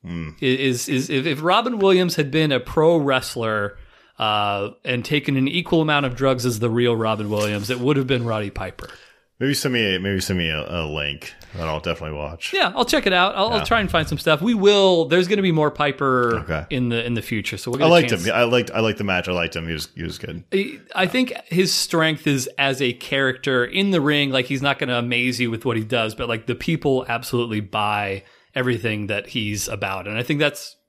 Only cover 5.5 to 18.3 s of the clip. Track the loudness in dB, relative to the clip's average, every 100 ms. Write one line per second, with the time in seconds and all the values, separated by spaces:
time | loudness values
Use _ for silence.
5.5 | 0 2 2 4 2 0 0 0 2 0
6.5 | 0 0 2 2 2 0 -2 -2 0 0
7.5 | -2 -2 -2 2 0 2 0 0 -4 -4
8.5 | -8 -10 -10 -18 -20 -20 _ _ _ -2
9.5 | 0 0 2 2 0 0 -2 0 -2 0
10.5 | -2 -4 -4 -4 -4 -4 -6 -14 -18 -16
11.5 | -8 -6 -4 -4 -6 -6 -8 -8 -8 -6
12.5 | -2 -2 0 0 2 2 2 2 2 0
13.5 | 0 2 0 2 0 0 -2 2 2 2
14.5 | 4 6 6 6 4 4 2 2 2 4
15.5 | 4 2 2 0 2 2 4 2 0 -2
16.5 | -4 -2 -2 0 0 -2 -4 -2 -4 -4
17.5 | -6 -4 2 6 6 6 0 2